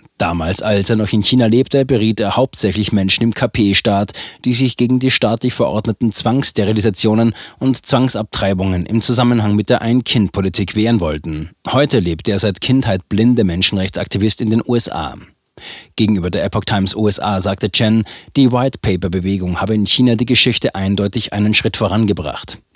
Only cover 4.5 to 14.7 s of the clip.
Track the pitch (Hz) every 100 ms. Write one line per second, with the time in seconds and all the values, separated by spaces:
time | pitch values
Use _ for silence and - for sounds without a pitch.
4.5 | 120 131 - 123 127 131 - 113 117 123
5.5 | - 85 101 117 107 113 - 113 127 -
6.5 | - 101 110 107 98 110 110 117 - -
7.5 | - 131 123 - 123 131 107 110 - 98
8.5 | 95 95 90 80 110 - 120 120 120 107
9.5 | 104 104 123 113 123 - 113 95 101 95
10.5 | - 92 107 113 117 82 78 82 76 78
11.5 | _ - 127 147 117 87 80 - 98 107
12.5 | 90 - 135 117 95 - 101 117 120 98
13.5 | 87 90 101 92 82 82 98 107 - 113
14.5 | 110 -